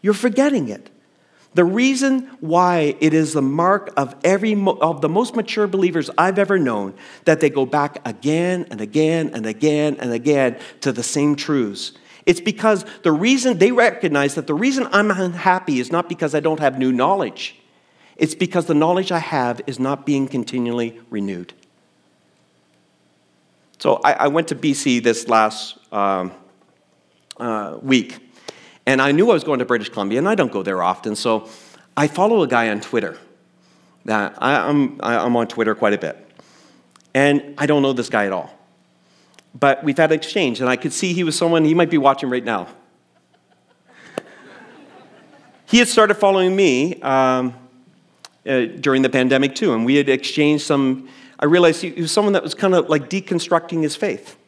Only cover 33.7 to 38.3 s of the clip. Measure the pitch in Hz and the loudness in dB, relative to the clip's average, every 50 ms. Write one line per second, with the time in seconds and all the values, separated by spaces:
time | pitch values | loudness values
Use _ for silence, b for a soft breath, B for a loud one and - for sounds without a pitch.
33.7 | b b b b b b _ - 110 107 101 - - - - 123 143 135 87 131 | b b b b b b _ -4 -2 -2 -2 -4 -6 -4 -2 0 0 0 0 0
34.7 | 147 147 139 127 - - - 113 117 113 82 120 120 120 117 117 - - 113 110 | 2 2 0 0 -4 -6 -4 -2 0 0 0 0 0 0 0 -2 -2 -2 -2 -2
35.7 | 107 - 107 104 104 101 - 78 - - - _ _ b b b b b b b | 0 0 0 0 0 0 -4 -8 -10 -10 -20 _ _ b b b b b b b
36.7 | b b b b b b _ _ _ 131 139 143 143 143 143 143 143 139 143 147 | b b b b b b _ _ _ 2 2 4 2 0 -2 -6 -6 -4 0 0
37.7 | 151 147 139 135 131 123 117 - - 110 101 98 | 2 2 2 0 0 -2 -4 -2 -2 -2 -2 -2